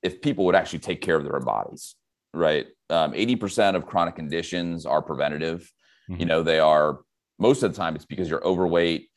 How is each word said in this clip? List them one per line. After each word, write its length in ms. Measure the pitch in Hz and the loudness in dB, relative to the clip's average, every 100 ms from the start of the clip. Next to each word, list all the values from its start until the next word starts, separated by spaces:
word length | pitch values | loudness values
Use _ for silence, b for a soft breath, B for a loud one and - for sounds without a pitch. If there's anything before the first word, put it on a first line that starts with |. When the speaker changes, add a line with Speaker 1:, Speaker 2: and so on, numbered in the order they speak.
Speaker 1:
if 180 | 90 - | -4 -2
people 240 | 147 101 | -4 2
would 100 | 92 | 4
actually 260 | 87 - 82 | 4 2 -8
take 200 | - 78 | -6 -6
care 160 | - 80 | 0 0
of 80 | |
their 100 | 71 | 0
own 100 | 69 | -4
bodies, 520 | 64 52 - - - - _ _ _ | -2 -4 -6 -12 -18 -20 _ _ _
right? 320 | 80 80 76 - _ _ | 0 2 2 -2 _ _
Um, 240 | 82 78 | 0 0
eighty 200 | 78 113 | 0 0
percent 400 | 123 101 - 101 | 0 -2 2 2
of 120 | 95 76 | 2 -2
chronic 300 | 95 85 82 | -2 -2 -4
conditions 680 | 76 82 82 87 85 85 | -6 -6 -4 -4 -4 -6
are 160 | 76 78 | -2 -2
preventative. 640 | 78 71 73 76 80 85 - _ b b b | -2 -4 -2 -2 -4 -6 -12 _ b b b
Speaker 2:
Mm-hmm. 100 | 87 | -6
Speaker 1:
You 60 | 85 | 0
know, 160 | 80 | 2
they 180 | 82 78 | 4 4
are, 400 | 78 76 76 71 _ _ _ _ | 6 6 4 -2 _ _ _ _
most 240 | 107 143 | 2 4
of 100 | 107 | 0
the 40 | 85 | -2
time 200 | 82 78 | -6 -6
it's 80 | |
because 240 | - 73 85 | -10 -8 -4
you're 180 | 80 90 | -2 0
overweight 640 | 90 90 85 85 82 - | 0 2 2 2 0 -6